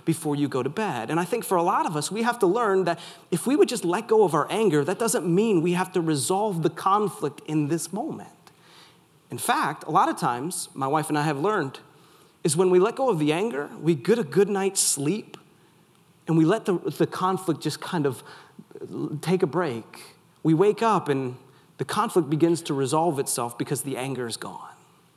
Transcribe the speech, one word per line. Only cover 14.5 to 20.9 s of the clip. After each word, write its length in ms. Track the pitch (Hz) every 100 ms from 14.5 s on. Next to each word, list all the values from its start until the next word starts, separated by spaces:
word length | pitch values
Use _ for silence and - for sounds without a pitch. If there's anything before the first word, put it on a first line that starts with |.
| 196 196 190
sleep, 560 | - 143 143 208 - - - _ _ _ _ _ _ _ -
and 100 | 165
we 60 |
let 220 | 160 226 220
the, 120 | 175
the 300 | - - 165
conflict 540 | - 185 185 - 139
just 180 | 156 -
kind 260 | - 180 139
of 160 | 117 - - - - - - - 101 147 151
take 200 | 156 185
a 60 | 170
break. 680 | 196 170 113 - - - - _ _
We 100 | 160
wake 280 | 160 202 202
up 240 | 226